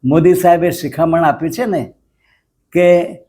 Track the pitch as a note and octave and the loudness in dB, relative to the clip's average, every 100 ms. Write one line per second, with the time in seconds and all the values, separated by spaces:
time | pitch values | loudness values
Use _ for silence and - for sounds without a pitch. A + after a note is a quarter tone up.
0 | B2+ D#3 E3+ F3 F3+ E3+ F3 E3+ D3 - | 2 2 4 2 2 2 0 -4 -10 -4
1 | E3 E3 D#3+ C#3 D#3+ - A#3+ F3 B2+ _ | -2 0 0 -2 -6 -6 -6 -4 -8 _
2 | _ _ _ _ _ _ _ F3 F3 F3 | _ _ _ _ _ _ _ 0 2 2
3 | E3+ - | 0 -10